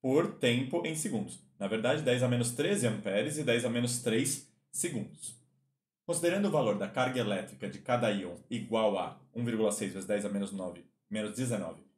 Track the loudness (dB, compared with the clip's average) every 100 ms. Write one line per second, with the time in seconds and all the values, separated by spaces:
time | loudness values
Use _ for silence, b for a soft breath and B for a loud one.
0 | 4 4 4 2 2 2 0 -2 -2 -4
1 | -4 -4 -6 -10 _ _ -4 0 2 2
2 | 2 2 4 2 2 0 0 2 2 0
3 | 0 0 0 0 2 2 2 0 0 0
4 | 0 2 2 -2 -8 _ _ -4 -4 -2
5 | -6 -10 -16 -16 _ _ _ _ _ _
6 | -4 0 2 2 2 4 2 2 -2 0
7 | 0 2 0 -2 -4 -8 -10 -10 0 2
8 | 2 0 -4 -10 -8 -8 -2 2 4 2
9 | -2 -8 -14 -4 -2 2 2 2 -4 -6
10 | -2 -2 0 -2 -4 -6 -8 -10 -18 _
11 | _ -6 -6 -4 -2 -2 -4 -10 -18